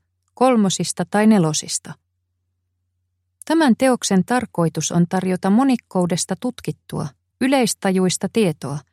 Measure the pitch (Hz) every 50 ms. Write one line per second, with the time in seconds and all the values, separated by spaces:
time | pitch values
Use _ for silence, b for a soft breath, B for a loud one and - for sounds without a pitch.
0 | _ _ _ _ _ _ _ - 247 262 254 226 208 190 175 - 180 - - -
1 | 180 - - 208 214 220 226 208 170 156 151 - - - - - - - - _
2 | _ _ _ _ _ _ _ _ _ _ _ _ _ _ _ _ _ _ _ _
3 | _ _ _ _ _ _ _ - - - 311 330 330 269 220 - 262 262 254 233
4 | - - 202 185 175 - 240 247 240 - - - 170 160 156 - 151 - - 175
5 | 175 170 - 190 175 185 185 175 - 196 196 220 269 277 262 226 - _ - 190
6 | 180 170 185 170 - - 190 - - 156 151 - - - 147 _ _ - - 151
7 | 151 147 - _ _ _ _ - - 262 277 269 247 202 - - - 196 185 190
8 | 185 185 - - - 190 - 233 220 180 151 - - 131 143 151 - _